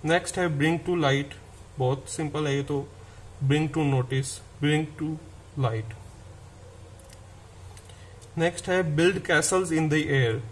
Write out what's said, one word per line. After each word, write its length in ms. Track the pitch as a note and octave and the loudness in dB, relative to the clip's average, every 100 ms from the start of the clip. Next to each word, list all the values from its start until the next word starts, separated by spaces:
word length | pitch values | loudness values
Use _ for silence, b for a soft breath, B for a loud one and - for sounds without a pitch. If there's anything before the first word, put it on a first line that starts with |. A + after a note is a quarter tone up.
नेक्स्ट 340 | D#3 F3 F3 - | 4 2 2 -2
है 200 | F3+ C#3+ | 0 2
bring 300 | D#3 E3 F3+ | 2 2 0
to 80 | F3 | 2
light, 340 | C#3+ C#3 C#3+ - - - - - | 4 2 0 -12 -20 -20 -16 -2
बहुत 300 | B2+ C3+ - | 0 0 -4
सिंपल 380 | - D3+ D3 D3 | -6 -4 -2 0
है 100 | C#3 | 0
ये 60 | |
तो, 260 | C#3 C#3+ C#3 B B B B - | 0 -4 -4 B B B B -2
bring 240 | C3+ D3 D#3 | 2 4 2
to 160 | D#3+ D3 | 2 2
notice, 360 | C3+ B2 C3 C3+ - - - | 2 2 -2 -2 -8 -14 -2
bring 220 | D3 D3+ D#3 - | 2 2 0 -4
to 140 | D#3 D#3 - - - - | -6 -6 -12 -20 -12 -2
light। 320 | B2+ A2 A2 - - - - - - - - - - - - - - - - - - B B B B B - - | -2 -2 -6 -12 -16 -18 -20 -20 -20 -20 -20 -20 -20 -20 -20 -20 -20 -20 -20 -20 -18 B B B B B -12 0
नेक्स्ट 300 | E3+ E3+ - | 0 0 0
है 280 | F#3 E3 D3 | 2 2 4
build 200 | F3 F#3+ | 4 4
castles 500 | - D#3 D3+ F#3 F3+ | 2 2 4 2 2
in 160 | D#3+ | 2
the 200 | D#3 D3+ | 4 2
air। 380 | D3 C#3 A#2+ A#2 - | 4 4 4 0 -6